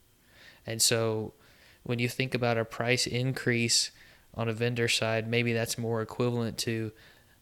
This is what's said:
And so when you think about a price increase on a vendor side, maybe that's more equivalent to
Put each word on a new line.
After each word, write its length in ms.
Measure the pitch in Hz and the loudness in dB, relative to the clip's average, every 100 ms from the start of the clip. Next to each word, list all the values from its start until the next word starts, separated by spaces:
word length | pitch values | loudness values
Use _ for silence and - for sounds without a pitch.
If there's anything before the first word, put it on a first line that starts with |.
| _ _ _ - - - - | _ _ _ -20 -20 -16 -6
And 160 | 113 | 2
so 520 | - 117 113 110 107 - - - - - | 4 4 2 -2 -4 -12 -20 -20 -20 -14
when 160 | - 120 | -4 0
you 100 | 120 | 0
think 240 | - 131 | 0 -2
about 240 | 123 120 113 | 0 2 2
a 80 | 113 | -2
price 400 | - 120 123 - | -2 0 2 0
increase 840 | 120 131 127 127 120 117 - - - - - - | 0 -2 0 0 2 2 2 0 -8 -20 -20 -14
on 160 | - 113 | -4 -4
a 40 | |
vendor 340 | 110 120 120 117 | 0 -2 0 0
side, 400 | - 113 113 113 | 2 2 0 0
maybe 260 | 117 120 | 2 2
that's 240 | 113 117 - | 0 -2 -2
more 240 | 113 113 | -2 -2
equivalent 560 | 110 - 123 120 113 - | -4 0 0 0 -2 -4
to 320 | - 113 110 - - - _ _ | -4 -2 -4 -10 -20 -20 _ _